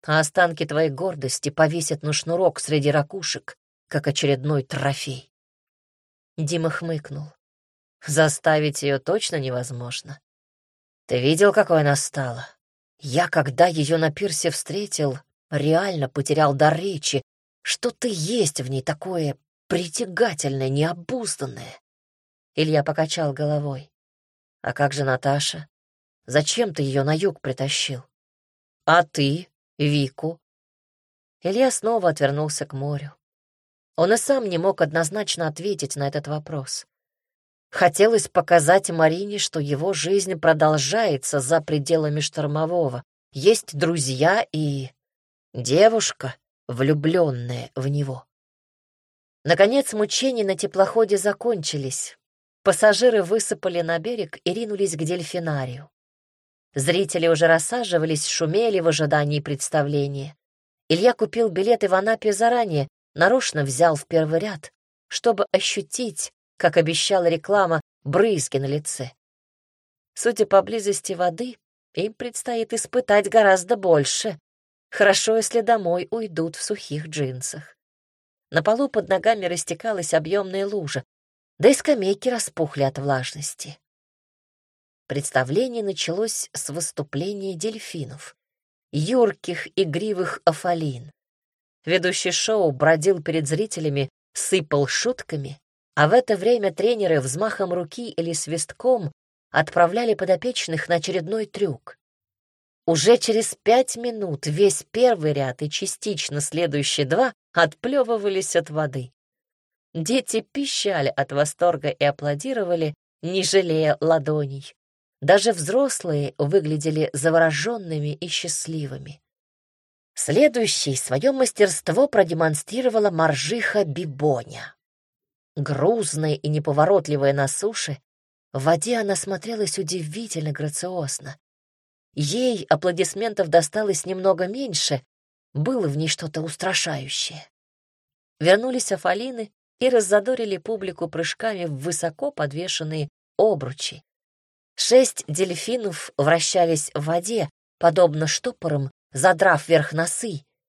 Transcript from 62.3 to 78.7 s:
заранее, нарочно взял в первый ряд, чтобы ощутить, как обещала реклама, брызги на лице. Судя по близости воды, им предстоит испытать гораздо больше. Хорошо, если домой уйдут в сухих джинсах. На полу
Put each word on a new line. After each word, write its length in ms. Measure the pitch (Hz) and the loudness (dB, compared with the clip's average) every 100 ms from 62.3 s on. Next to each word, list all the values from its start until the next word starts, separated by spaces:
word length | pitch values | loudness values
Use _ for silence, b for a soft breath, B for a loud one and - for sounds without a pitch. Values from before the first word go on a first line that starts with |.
заранее, 560 | 196 233 240 214 151 139 _ _ 147 | 2 2 2 0 -2 -4 _ _ 2
нарочно 480 | 180 254 - 156 | 4 4 0 -2
взял 340 | 139 127 165 147 | -2 4 4 4
в 100 | - | 0
первый 320 | 165 156 165 | 0 2 0
ряд, 320 | 208 165 - _ _ _ - | -2 -8 -14 _ _ _ -12
чтобы 360 | - 240 202 - | -2 0 2 2
ощутить, 800 | 190 - 208 156 - 233 156 - _ _ - | 0 0 -4 -6 -6 -6 -6 -12 _ _ 0
как 220 | 170 170 | 2 4
обещала 480 | 165 160 - 196 170 | 2 2 2 2 4
реклама, 560 | 160 - 202 180 160 - _ 139 | 2 2 2 4 0 -4 _ -2
брызги 540 | 170 226 180 - 135 | 2 4 2 -2 -2
на 60 | 135 | -2
лице. 460 | 147 151 - 127 - _ _ _ _ _ _ _ _ _ | -4 -6 -10 -10 -14 _ _ _ _ _ _ _ _ _
Судя 320 | - 233 214 208 | -4 -2 0 4
по 160 | 196 | 4
близости 500 | 190 226 202 196 - | 4 0 -2 -4 -4
воды, 460 | 175 180 165 247 226 _ _ _ - | -2 -2 -2 -6 -10 _ _ _ -6
им 180 | 208 | -6
предстоит 580 | - 240 - - 233 220 | -6 -10 -8 -6 -4 -4
испытать 560 | 226 - 247 247 208 196 | -4 -4 -2 4 4 6
гораздо 480 | 226 202 190 180 226 | 6 8 6 4 0
больше. 640 | 190 156 135 - 220 156 _ _ _ _ _ | 4 4 4 -2 -4 -6 _ _ _ _ _
Хорошо, 460 | - 202 190 - 226 | 4 4 6 4 2
если 240 | 214 233 | 2 0
домой 480 | 220 226 175 175 - | 2 2 2 -2 -2
уйдут 440 | 226 220 160 165 - | -6 -6 -4 -4 -4
в 80 | |
сухих 440 | - 208 - 147 156 | -6 -8 -6 -8 -6
джинсах. 680 | 156 131 127 - 147 - _ _ _ _ _ _ _ _ | -4 -4 -4 -10 -12 -16 _ _ _ _ _ _ _ _
На 120 | 160 | -2
полу 240 | 180 | 2